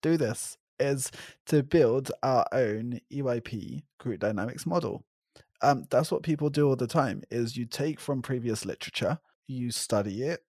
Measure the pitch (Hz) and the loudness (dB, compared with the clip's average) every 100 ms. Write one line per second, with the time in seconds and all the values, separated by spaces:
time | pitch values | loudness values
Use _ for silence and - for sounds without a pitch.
0 | 151 165 127 117 - - _ _ 139 139 | 2 2 2 -2 -8 -12 _ _ 0 0
1 | 127 - - - - 151 139 170 127 127 | -4 -8 -20 -20 2 2 4 6 6 4
2 | 135 - 135 127 - 127 120 107 120 120 | -2 -2 2 4 4 2 2 0 -4 -8
3 | _ 139 135 120 113 113 - 127 - _ | _ -6 -2 -2 -4 -10 -8 -10 -12 _
4 | 127 104 104 107 107 147 - 170 135 - | -6 -2 -2 -2 -4 -6 -2 -2 -2 -8
5 | - _ _ _ _ _ 139 139 - 127 | -12 _ _ _ _ _ 4 4 2 2
6 | 156 - 156 147 147 143 147 135 123 170 | 2 -2 0 0 2 4 4 4 2 0
7 | 135 101 - 117 117 120 117 - 147 151 | 0 -2 -6 -4 -4 -4 -8 -4 -4 -4
8 | - 135 123 127 117 107 98 - - - | -4 -4 -2 -2 -2 -2 -4 -8 -8 -4
9 | - 165 _ _ _ 131 123 113 - 107 | -2 -2 _ _ _ -4 -4 -4 0 0
10 | 101 98 135 170 _ | 0 -2 -4 -4 _